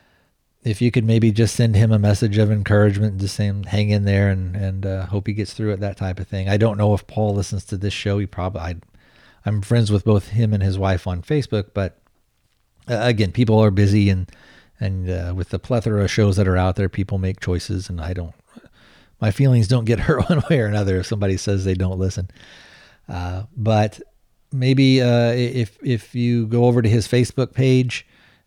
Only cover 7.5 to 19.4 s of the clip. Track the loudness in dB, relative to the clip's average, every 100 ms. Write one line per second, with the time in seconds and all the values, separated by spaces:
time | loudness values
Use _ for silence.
7.5 | -6 -8 -6 -6 -4 -4 -2 -4 -6 -6
8.5 | -6 -8 -10 -14 _ _ _ _ _ -6
9.5 | -4 0 2 2 2 2 0 0 -2 0
10.5 | 0 0 0 0 -2 -4 -8 -4 -4 -2
11.5 | -4 -4 -4 -6 -8 _ _ _ _ _
12.5 | _ _ _ -6 -2 0 0 0 0 4
13.5 | 4 4 4 4 4 4 2 -4 -12 -20
14.5 | -20 _ -8 -6 -4 -4 -4 -4 -6 -6
15.5 | -6 -4 -2 0 0 0 2 2 4 2
16.5 | 2 2 0 -2 -2 -4 -2 -4 -4 -4
17.5 | -4 -4 -8 -8 -8 -8 -8 -10 -14 _
18.5 | -20 -20 _ _ _ _ -4 -2 2